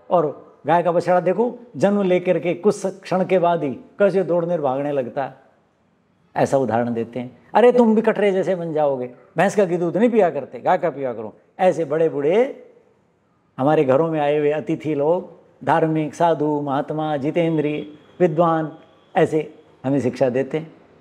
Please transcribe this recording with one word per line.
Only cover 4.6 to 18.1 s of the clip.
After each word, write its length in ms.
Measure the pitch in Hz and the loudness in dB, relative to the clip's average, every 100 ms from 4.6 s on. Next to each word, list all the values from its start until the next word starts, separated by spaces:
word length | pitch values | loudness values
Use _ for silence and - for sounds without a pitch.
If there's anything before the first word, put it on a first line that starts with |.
भागने 300 | 139 131 143 | -2 -2 -2
लगता 340 | 143 120 143 131 | -4 -4 -6 -8
है", 120 | 139 _ _ _ _ _ _ _ _ _ - | -10 _ _ _ _ _ _ _ _ _ -2
ऐसा 220 | 123 139 | 0 0
उदाहरण 360 | 127 113 120 | 0 0 -2
देते 260 | 117 113 127 | -4 -6 -8
हैं। 180 | 123 - _ | -12 -16 _
"अरे 180 | - 240 | 4 4
तुम 240 | 247 226 220 | 6 4 4
भी 60 | |
कटरे 300 | 226 196 202 | 2 2 2
जैसे 240 | 190 165 185 | 2 0 -2
बन 180 | 170 | -4
जाओगे, 380 | 151 147 131 123 - - - | 0 0 0 -6 -12 -8 -2
भैंस 180 | 190 202 | 0 2
का 100 | 190 | 0
घी 120 | 170 | 0
दूध 200 | 170 175 | -2 0
नहीं 120 | 240 | 2
पिया 200 | 226 180 | 4 2
करते, 300 | 143 123 123 | 0 -8 -6
गाय 180 | 123 180 | 0 0
का 120 | 165 | 0
पिया 240 | 139 131 | -4 -6
करो।" 200 | 113 107 - _ - | -6 -10 -14 _ 0
ऐसे 260 | 185 151 160 | 0 2 -2
बड़े 240 | 156 160 | 0 0
बूढ़े 520 | 139 143 196 269 - - _ _ _ _ _ _ _ _ - | 0 2 2 0 -4 -18 _ _ _ _ _ _ _ _ -2
हमारे 260 | 135 156 | 2 2
घरों 280 | 135 135 165 | 4 2 2
में 80 | 156 | 0
आए 180 | 147 151 | 0 0
हुए 140 | 147 | 0
अतिथि 440 | 151 - 160 151 147 | -2 -4 -6 -4 -2
लोग, 440 | 143 180 190 - _ _ 131 | 0 0 -4 -16 _ _ -2
धार्मिक, 500 | 160 160 156 151 - | 0 0 -2 -4 0
साधु, 460 | 170 156 151 147 | 0 2 0 -2
महात्मा, 560 | 143 135 147 151 156 147 | -2 -4 -4 -6 -4 -4
जितेंद्रिय, 720 | 135 170 165 160 147 147 147 - - | -2 0 0 0 -2 -4 -10 -16 -20